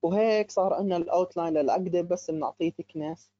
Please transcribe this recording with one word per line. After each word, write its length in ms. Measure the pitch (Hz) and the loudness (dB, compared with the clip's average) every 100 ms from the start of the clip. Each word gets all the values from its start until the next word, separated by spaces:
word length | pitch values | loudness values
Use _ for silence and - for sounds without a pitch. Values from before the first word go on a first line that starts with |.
وهيك 480 | 165 196 220 214 214 | 0 2 4 2 0
صار 220 | - 190 | 0 0
عندنا 240 | - 196 175 | 2 0 0
الاوتلاين 560 | 170 175 180 - 170 | 0 0 0 -2 0
للعقدة، 480 | 156 139 180 180 175 | 2 2 0 0 -2
بس 300 | 175 175 - | 0 -4 -4
بنعطيه 400 | 160 139 - 165 | -4 -4 -2 -4
ثيكنس 600 | - - 160 151 165 _ | -4 -12 -8 -8 -8 _